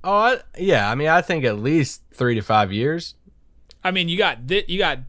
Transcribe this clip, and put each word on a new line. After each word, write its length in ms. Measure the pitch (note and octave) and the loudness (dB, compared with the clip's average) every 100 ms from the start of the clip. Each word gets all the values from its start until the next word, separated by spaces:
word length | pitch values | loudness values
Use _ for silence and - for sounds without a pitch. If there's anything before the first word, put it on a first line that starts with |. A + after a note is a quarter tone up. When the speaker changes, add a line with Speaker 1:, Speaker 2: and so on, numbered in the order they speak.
Speaker 1:
Oh, 100 | F#3 | 0
I, 260 | G3+ A3+ B3+ - - | 2 2 0 -6 -4
yeah. 320 | F#3+ C3+ G2+ | 2 2 2
I 40 | |
mean, 140 | B2 D3+ | 0 2
I 140 | E3+ | 2
think 220 | E3+ E3 | 2 0
at 140 | B2+ G#2 | 0 0
least 440 | A#2+ D#3+ C3+ - - | 0 2 0 -4 -16
three 220 | - B2 | -2 0
to 80 | A#2 | 0
five 300 | G2+ A2 G2+ | 2 2 2
years. 420 | G2+ C3+ E3 - - - _ - - - - | 0 -2 -2 -8 -16 -20 _ -20 -20 -20 -8
Speaker 2:
I 80 | F#3 | -4
mean, 180 | F#3 E3+ | -2 -2
you 80 | F3 | 0
got 280 | F#3+ A#2+ B2 | 0 -2 -4
thi-, 180 | G3 G3+ | -4 -2
you 100 | F#3 | -2
got 220 | F3+ C3+ | -2 -2